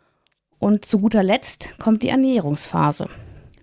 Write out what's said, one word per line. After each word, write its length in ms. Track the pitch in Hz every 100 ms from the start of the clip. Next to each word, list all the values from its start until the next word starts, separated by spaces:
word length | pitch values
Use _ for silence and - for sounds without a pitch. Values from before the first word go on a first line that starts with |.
| _ _ _ _ _ _
Und 260 | 202 208 -
zu 140 | 214
guter 240 | 208 214
Letzt 460 | 185 247 - - - -
kommt 240 | - 220
die 60 | 247
Ernährungsphase. 1000 | 262 262 247 151 147 - 170 147 147 - - - - - _